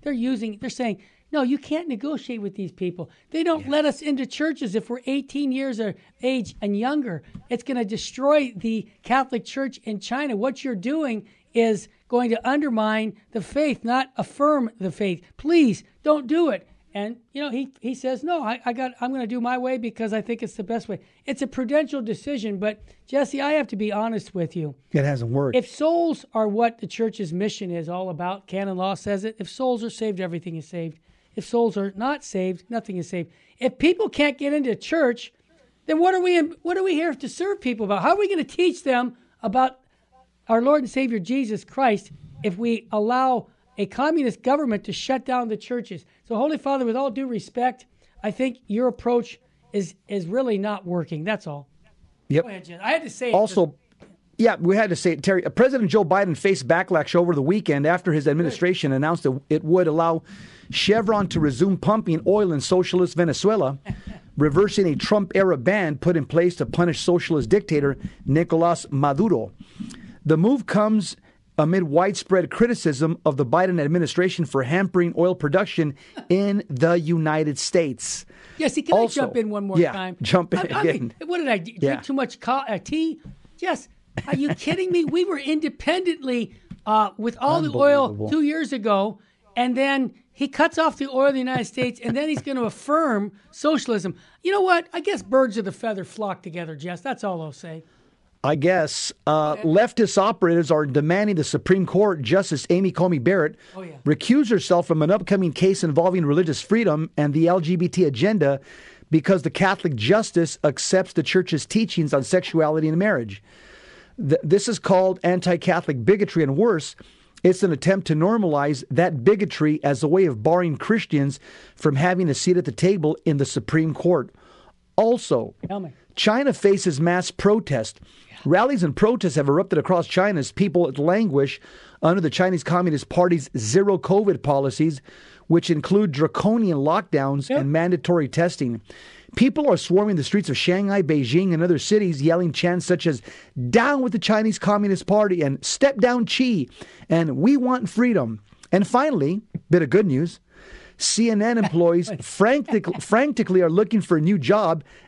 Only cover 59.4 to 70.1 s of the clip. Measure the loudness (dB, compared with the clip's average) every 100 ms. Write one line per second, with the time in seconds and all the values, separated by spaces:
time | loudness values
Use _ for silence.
59.4 | -2 -2 2 2 4 2 2 0 -6 -18
60.4 | -20 -20 -10 -2 2 2 2 0 0 0
61.4 | 0 2 2 2 2 0 0 0 2 2
62.4 | 2 0 0 0 2 0 0 2 0 2
63.4 | 0 2 0 -4 -10 -12 -14 -18 -10 0
64.4 | 2 4 2 2 0 0 0 0 2 2
65.4 | 2 2 0 0 0 -2 0 0 0 2
66.4 | 2 0 -2 0 0 0 2 0 2 -2
67.4 | 2 2 2 0 0 -2 -8 -8 -2 0
68.4 | 2 2 2 0 -4 -2 0 2 2 0
69.4 | -2 -12 -20 -16 -16 -16 -20